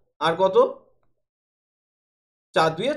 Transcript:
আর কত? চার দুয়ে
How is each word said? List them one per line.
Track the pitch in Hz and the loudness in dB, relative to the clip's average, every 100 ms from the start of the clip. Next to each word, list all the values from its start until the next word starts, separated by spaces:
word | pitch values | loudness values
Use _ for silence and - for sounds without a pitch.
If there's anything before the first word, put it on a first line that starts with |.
| _ - | _ -6
আর | 156 175 | -4 0
কত? | 185 208 269 - _ _ _ _ _ _ _ _ _ _ _ _ _ _ _ _ _ | 2 4 2 -2 _ _ _ _ _ _ _ _ _ _ _ _ _ _ _ _ _
চার | - 160 160 | -2 -2 -2
দুয়ে | 240 | -4